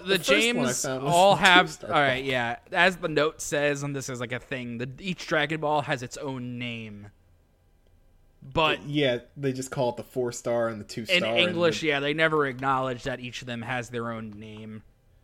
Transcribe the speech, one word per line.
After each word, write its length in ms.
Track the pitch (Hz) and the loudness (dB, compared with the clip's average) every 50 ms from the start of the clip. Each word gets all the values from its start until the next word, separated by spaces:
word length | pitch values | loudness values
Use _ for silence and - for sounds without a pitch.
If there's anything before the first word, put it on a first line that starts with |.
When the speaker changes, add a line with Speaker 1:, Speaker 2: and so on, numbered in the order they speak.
| 180 | -2
Speaker 1:
the 140 | 185 196 180 | 0 0 0
Speaker 2:
The 0 | |
first 120 | 147 - | 2 2
one 60 | 202 | 4
I 40 | 214 | 4
Speaker 1:
James 420 | 220 233 240 247 - 127 123 - - | 4 2 2 2 0 0 0 -2 -4
Speaker 2:
found 200 | 143 131 131 135 | -4 -4 -4 0
was 80 | 143 165 | 2 6
Speaker 1:
all 200 | 175 190 202 190 | 6 8 8 8
Speaker 2:
the 60 | 151 202 | 6 8
Speaker 1:
have, 240 | 190 180 180 180 | 8 8 8 8
Speaker 2:
two-star 260 | 156 151 - - - 165 | 4 0 -8 -6 0 2
Speaker 1:
all 80 | 151 | 4
right, 220 | 143 135 127 131 139 | 4 4 4 2 0
Speaker 2:
ball. 80 | 135 | 0
Speaker 1:
yeah. 260 | 131 123 120 117 120 - - - - | 0 0 0 -2 -2 -6 -8 -2 2
As 240 | 180 170 190 185 | 4 4 4 4
the 120 | 165 180 165 | 2 -2 0
note 320 | 151 147 147 160 156 - | 2 2 2 2 0 -4
says, 420 | - - 170 147 143 147 143 139 143 | -6 -4 0 2 2 2 2 0 -4
and 120 | 143 143 | -6 -6
this 120 | 135 131 - | -6 -8 -8
is, 120 | 131 120 | -8 -8
like, 120 | 123 117 123 | -6 -6 -6
a 60 | 120 | -8
thing, 400 | - - 139 127 123 120 117 117 | -8 -8 -8 -8 -6 -8 -6 -6
the, 100 | 123 135 127 143 | -8 -8 -8 -8
each 260 | 185 190 175 - - | -6 -6 -6 -6 -4
Dragon 340 | - 180 156 147 151 160 156 | -2 0 0 2 0 -2 -2
Ball 220 | 156 147 151 151 131 | 0 0 0 0 0
has 200 | 139 151 123 123 | 0 -4 -4 -6
its 140 | 120 - - | -8 -10 -8
own 400 | 151 139 131 127 123 123 123 120 | -8 -6 -6 -6 -8 -8 -8 -8
name. 500 | 123 120 117 113 113 107 104 101 104 104 - _ _ _ _ _ _ _ _ _ _ _ _ _ _ _ _ _ _ _ _ _ _ _ _ _ - | -8 -8 -8 -10 -12 -12 -14 -16 -18 -18 -20 _ _ _ _ _ _ _ _ _ _ _ _ _ _ _ _ _ _ _ _ _ _ _ _ _ -18
But 420 | 135 131 170 160 151 147 139 - | -6 -2 0 2 2 0 -2 -4
Speaker 2:
Yeah, 320 | 147 143 151 143 127 123 120 120 - _ | -2 0 2 2 2 2 0 -4 -8 _
they 160 | 147 139 135 131 | -4 -2 -2 -2
just 180 | 131 131 - | -2 -6 -6
call 200 | - - 127 120 | -2 0 0 0
it 60 | 117 | 0
the 60 | - 104 | -2 -8
four-star 640 | - - 127 123 120 120 - - 123 117 120 117 113 | -6 -4 -2 -2 -2 -4 -4 -4 -2 0 0 0 0
and 120 | 113 104 | -2 -6
the 40 | 98 | -10
two-star 320 | - - 123 113 - 185 | -10 -10 -8 -2 0 2
Speaker 1:
in 80 | 175 143 | 2 2
Speaker 2:
and 140 | 110 117 170 | 2 2 2
Speaker 1:
English, 420 | 175 175 175 170 175 165 147 - | 2 2 2 2 2 2 2 2
Speaker 2:
the 80 | 160 156 | 0 0
Speaker 1:
yeah, 120 | 143 143 | 0 0
they 140 | 139 147 151 | 0 -2 2
never 320 | 160 160 160 156 151 143 | 2 2 2 4 2 2
acknowledge 560 | 135 123 123 135 139 135 131 131 131 127 120 - | 0 -2 -2 -2 0 0 0 0 -2 -4 -6 -6
that 160 | 135 127 127 | -6 -8 -6
each 200 | 123 123 117 - 135 | -8 -10 -12 -12 -10
of 40 | |
them 160 | 123 120 117 113 | -10 -8 -8 -6
has 280 | 127 131 123 117 110 | -6 -6 -6 -6 -6
their 200 | 120 120 117 117 | -6 -6 -6 -6
own 200 | 117 110 110 110 | -6 -8 -10 -12
name. 520 | 104 104 110 110 107 107 110 110 107 107 - _ _ _ _ _ _ _ | -12 -14 -16 -16 -14 -14 -14 -14 -16 -16 -18 _ _ _ _ _ _ _